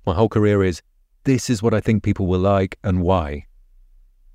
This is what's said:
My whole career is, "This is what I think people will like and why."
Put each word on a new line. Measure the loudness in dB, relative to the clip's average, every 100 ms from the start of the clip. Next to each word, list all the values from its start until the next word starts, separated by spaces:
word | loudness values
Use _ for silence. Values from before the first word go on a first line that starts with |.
My | -4
whole | 0 0
career | 2 2 2
is, | 0 -2 _ _ _ _
"This | -2 -2 0
is | -2
what | 0
I | 0
think | 0 0
people | 0 -2 0
will | 0
like | 2 0 -2 -4
and | -4 0
why." | 2 0 -2 -10 -14 -20 _ -20 -20 -20 _ _ -20